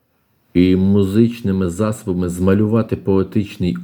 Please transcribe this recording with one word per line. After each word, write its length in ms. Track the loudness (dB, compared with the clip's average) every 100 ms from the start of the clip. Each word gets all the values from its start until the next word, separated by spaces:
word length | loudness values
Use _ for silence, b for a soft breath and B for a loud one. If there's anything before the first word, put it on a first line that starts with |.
| _ _ _ _ _
і 220 | 2 2 4
музичними 960 | 2 2 2 2 2 0 -4 -2 -2
засобами 600 | -2 -4 -4 -6 -4 -4
змалювати 680 | 0 2 2 2 0 -2 -4
поетичний 800 | 0 0 0 -2 -4 -4 -4 -2